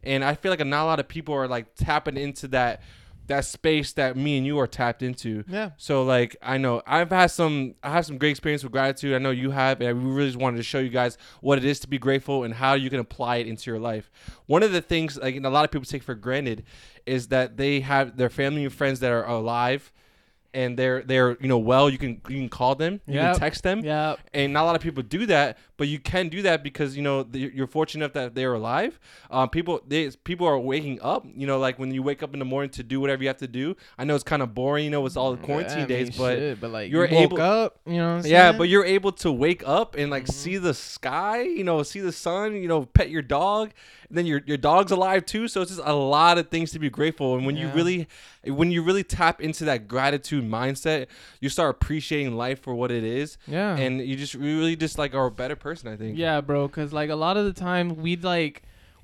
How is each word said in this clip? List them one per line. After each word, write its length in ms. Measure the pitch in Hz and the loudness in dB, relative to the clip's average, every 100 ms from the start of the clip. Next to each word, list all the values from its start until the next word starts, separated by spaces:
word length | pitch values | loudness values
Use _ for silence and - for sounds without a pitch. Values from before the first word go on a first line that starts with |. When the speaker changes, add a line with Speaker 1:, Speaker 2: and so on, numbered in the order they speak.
Speaker 1:
And 200 | - 135 135 | -2 0 0
I 80 | |
feel 180 | 151 190 | -2 -2
like 140 | 180 143 | -2 0
not 180 | 143 160 | 0 0
a 20 | |
lot 120 | 160 | 0
of 80 | 139 | -2
people 280 | 165 151 143 | -8 -6 -4
are, 120 | 131 | -2
like, 280 | 123 113 - | -4 -6 -6
tapping 420 | - 151 151 135 | 0 0 0 -6
into 300 | 143 139 139 | -8 -8 -4
that, 340 | 131 123 - - - - - - | 0 0 -2 -12 -20 -20 -20 -4
that 180 | 139 - | -2 -2
space 480 | - 160 156 139 | -2 0 2 0
that 240 | - 135 127 | -2 -2 0
me 180 | 143 143 | 0 0
and 80 | 131 | 0
you 140 | 147 | 0
are 80 | 123 | -2
tapped 340 | - 123 117 | 0 -2 0
into. 440 | 127 127 117 107 107 | -6 -6 -6 -6 -6
Speaker 2:
Yeah. 220 | 190 214 147 | -8 -8 -10
Speaker 1:
So, 260 | - 139 | -2 2
like, 320 | 127 127 120 - | 4 4 2 -2
I 160 | - 131 | -4 0
know 240 | 131 120 - | 0 0 2
I've 260 | 147 170 | 2 4
had 160 | 185 180 | 6 4
some, 480 | - 165 147 131 - | 4 0 0 -4 -6
I 100 | - | -2
have 140 | 160 156 | 0 -2
some 120 | 135 | 0
great 140 | 151 | 0
experience 300 | 143 - 143 | 0 -2 -4
with 100 | 131 | -2
gratitude. 400 | 127 135 135 143 | 0 0 -2 -2
I 60 | 131 | 0
know 100 | 135 | 0
you 220 | 127 131 | -2 -2
have, 280 | 139 131 135 | 0 2 2
and 240 | 120 120 | 0 0
we 80 | 127 | -2
really 160 | 135 143 | 0 0
just 100 | 123 | 0
wanted 180 | 131 120 | -2 0
to 60 | |
show 160 | 113 139 | -2 -2
you 100 | 131 | -2
guys 280 | 123 123 - - - | 0 0 -2 -20 -8
what 180 | 131 139 | 2 2
it 60 | |
is 160 | 131 139 | 2 -2
to 60 | - | -4
be 100 | 139 | -2
grateful 440 | 135 135 127 135 | 0 0 0 -4
and 120 | 120 113 | -2 -2
how 180 | 135 | 2
you 160 | 139 131 | 2 2
can 100 | 131 | -4
apply 380 | 113 - 120 120 | -6 -6 -2 -2
it 100 | 113 | -2
into 220 | 110 - | -8 -8
your 80 | 113 | -6
life. 300 | 117 110 - _ - - - | -4 -6 -8 _ -20 -20 2
One 160 | 175 | 4
of 100 | 214 | 4
the 80 | 180 | 2
things, 360 | 156 170 160 139 | 0 -2 -2 -4
like, 180 | 131 131 | -6 -2
and 100 | 135 | 0
a 40 | |
lot 120 | 139 | 2
of 80 | 151 | 2
people 140 | 151 127 | 0 -6
take 180 | 143 | -10
for 120 | 127 117 | -8 -8
granted 480 | 107 135 135 110 113 - - - - | -4 -2 -2 -6 -10 -20 -20 -16 -4
is 220 | 131 120 | -4 0
that 260 | 131 127 110 | 0 0 0
they 240 | 139 143 | 0 0
have 360 | 135 139 131 127 | 2 0 0 0
their 120 | 123 | -2
family 360 | - 139 147 139 | 0 -2 0 -4
and 80 | |
friends 260 | 127 143 131 | -2 -2 0
that 120 | 127 | 0
are 140 | 120 113 | 0 0
alive, 680 | 120 113 117 123 139 - _ _ _ _ _ _ | -2 -2 0 0 0 -6 _ _ _ _ _ _
and 240 | 131 127 120 | -4 -4 0
they're, 240 | 127 127 | 0 0
they're, 340 | 127 131 127 123 | 2 4 4 4
you 80 | 131 | 2
know, 100 | 123 | 2
well, 300 | 110 131 143 | 6 6 6
you 80 | 131 | 4
can, 220 | 139 117 - | -6 -8 -8
you 80 | 135 | -8
can 140 | 127 | -8
call 260 | - 127 135 | -2 0 0
them, 240 | 160 202 - | -2 -4 -6
you 60 | |
Speaker 2:
Yep. 180 | 143 165 | 0 2
Speaker 1:
can 60 | 175 | 2
text 240 | 151 - | 0 -2
them. 220 | 190 196 151 | -2 -2 -2
Speaker 2:
Yep. 340 | 151 156 151 - | -2 -2 -4 -6
Speaker 1:
And 180 | 147 139 | -2 0
not 120 | 143 | 2
a 20 | 165 | 2
lot 100 | 165 | 2
of 60 | |
people 200 | 165 139 | -2 -6
do 240 | 123 175 226 | -4 -4 2
that, 300 | 160 139 - _ _ | 4 4 -2 _ _
but 100 | 147 | -4
you 100 | 147 | -4
can 300 | - 180 180 | -2 -2 -2
do 140 | 170 | -2
that 200 | 190 160 | 0 0
because, 360 | 143 - 147 135 | -2 -4 -4 -2
you 40 | |
know, 220 | 143 139 | -2 -2
th-, 300 | 120 127 135 | -2 -6 -6
you're 140 | 131 131 | -4 -4
fortunate 360 | 156 156 151 | -2 -2 -2
enough 100 | 151 147 | -6 -4
that 200 | 123 120 | -6 -2
they're 180 | 131 | -2
alive. 460 | 120 110 131 233 - - - - | -2 -2 -2 -2 -6 -20 -20 -6
Um, 180 | 131 127 | 0 0
people, 320 | 160 170 165 - | 0 -2 -4 -2
they, 220 | 147 151 - - | -2 -2 -6 -10
people 200 | 175 175 | 0 2
are 140 | 139 | 2
waking 400 | 123 139 147 123 | 0 -4 -4 -6
up, 240 | 120 208 - | -2 -4 -4
you 140 | - 139 | -10 -2
know, 100 | 135 | 0
like, 220 | 131 127 | 0 -2
when 140 | 131 | -6
you 100 | 131 | -4
wake 180 | 131 143 | -4 -4
up 120 | 147 | -6
in 60 | 139 | -8
the 60 | 131 | -4
morning 240 | 135 139 | -4 -4
to 120 | - | -8
do 160 | 120 135 | -6 -2
whatever 240 | 139 135 | 0 0
you 60 | 135 | -2
have 80 | 131 | -4
to 100 | 135 | -6
do. 300 | 123 143 190 - - | -6 -6 -6 -14 -8
I 60 | |
know 100 | 135 | 0
it's 120 | 147 - | 0 0
kinda 200 | 151 131 | -2 -2
boring, 380 | 107 131 147 | -2 0 0
you 80 | 151 | 0
know, 140 | 147 135 | -2 -2
it's 100 | 131 | -2
all 160 | 131 | -2
the 60 | 127 | -2
Speaker 2:
Mm, 60 | - | -4
Speaker 1:
quarantine 280 | 143 175 | -4 -2
Speaker 2:
I 60 | - | -4
mean, 80 | - | -2
Speaker 1:
days, 300 | 123 123 120 | -2 -2 -2
but 180 | 127 123 | -2 0
Speaker 2:
shit, 240 | 147 113 | -2 -6
but, 100 | 117 | -8
like, 200 | 113 104 | -8 -2
Speaker 1:
you're 140 | 151 175 | 2 4
Speaker 2:
you 80 | 165 | 8
woke 80 | 151 | 6
Speaker 1:
able 100 | - | 6
Speaker 2:
up, 380 | 165 220 220 _ - | 2 2 0 _ -6
you 60 | |
know 240 | 170 170 170 | -2 0 0
what 80 | 170 | 6
I'm 40 | |
Speaker 1:
Yeah, 180 | 170 180 | 10 10
Speaker 2:
saying? 80 | 160 | 8
Speaker 1:
but 100 | 175 | 6
you're 180 | 196 185 | 6 6
able 280 | 190 196 | 2 0
to 180 | 190 175 | -2 -2
wake 320 | 131 147 175 135 | 2 2 0 0
up 300 | 180 226 143 | 0 0 -2
and, 160 | 143 | -4
like, 120 | 139 131 | -4 -4
Speaker 2:
Mm-hmm. 80 | |
Speaker 1:
see 240 | 135 170 190 | -6 -4 -2
the 160 | 180 | -2
sky, 720 | 135 - - 131 139 196 226 | -2 -6 -8 -6 -2 -2 -2
you 200 | 302 330 | -2 -2
know, 180 | 185 165 | 0 0
see 200 | 143 196 | -2 -4
the 100 | 190 | -6
sun, 440 | 160 - 180 214 208 | -4 -4 -2 -4 -4
you 120 | 175 | 0
know, 160 | 165 127 | -2 2
pet 220 | - 160 | 2 2
your 120 | 156 | -2
dog. 500 | 131 143 185 208 220 - - - - | -2 0 2 0 -2 -10 -20 -20 -8
And 80 | 160 | -4
then 80 | 175 | -2
your, 160 | 147 139 | -2 -2
your 120 | 147 | 0
dog's 340 | 143 170 190 | 4 4 4
alive 340 | 185 185 190 185 | 2 2 0 -2
too. 220 | 214 226 | -6 -4
So 140 | - | -4
it's 100 | 180 | -6
just 100 | 185 147 | -6 -2
a 100 | 147 | 0
lot 420 | 135 143 170 175 | 2 6 6 6
of 120 | 165 | 2
things 220 | 165 165 | -2 -4
to 80 | 160 | -4
be 100 | 151 | -4
grateful. 480 | - 151 160 135 127 | 0 -2 0 0 0
And 80 | 135 | 0
when 100 | 139 | -2
you 120 | 156 | -2
Speaker 2:
Yeah. 60 | |
Speaker 1:
really, 340 | 143 170 180 160 - - - | 0 2 0 -4 -14 -20 -14
when 260 | - 139 170 | -8 2 2
you 140 | 170 | 4
really 220 | 165 190 190 | 2 0 0
tap 340 | - 165 170 | 2 2 2
into 240 | 156 156 | -4 -4
that 240 | 156 127 104 | -2 -2 -2
gratitude 560 | 120 135 143 - 147 | 0 0 0 -2 -4
mindset, 640 | 113 110 127 135 160 156 131 - - - | -2 -2 -2 -2 -2 -2 -4 -14 -20 -8
you 80 | 135 | -6
start 220 | 131 160 127 | 0 0 0
appreciating 580 | - 151 - 151 135 113 | -2 -2 -4 -4 -2 -4
life 240 | 123 135 | -4 -6
for 140 | - 123 | -6 -4
what 160 | 123 | -2
it 140 | 120 110 | -2 -2
is. 320 | 123 151 - - | -4 -6 -10 -8
Speaker 2:
Yeah. 300 | 151 208 165 | -4 -2 0
Speaker 1:
And 240 | 131 127 127 | 0 -2 -4
you 120 | 135 | -6
just 160 | 139 | -6
really 420 | 123 143 156 165 165 | -6 -2 0 0 0
just, 220 | 160 - | -4 -2
like, 180 | 143 135 | -4 0
are 120 | 131 | -2
a 40 | |
better 240 | 107 127 147 | -2 -6 -6
person, 320 | 143 165 117 | -10 -12 -12
I 80 | 107 | -10
think. 220 | 110 156 | -8 -4
Speaker 2:
Yeah, 240 | 165 151 | 0 0
bro. 260 | 143 143 143 | 0 0 0
'Cause, 240 | 151 147 | -4 -6
like, 180 | 151 151 | -4 -4
a 60 | 151 | 0
lot 220 | 160 196 | 0 2
of 80 | 202 | 0
the 80 | |
time 420 | 190 180 180 175 160 | -2 -2 0 0 -2
we, 160 | 160 175 | -2 -2
like, 460 | 180 175 156 147 - - - _ | 0 0 0 -4 -20 -20 -20 _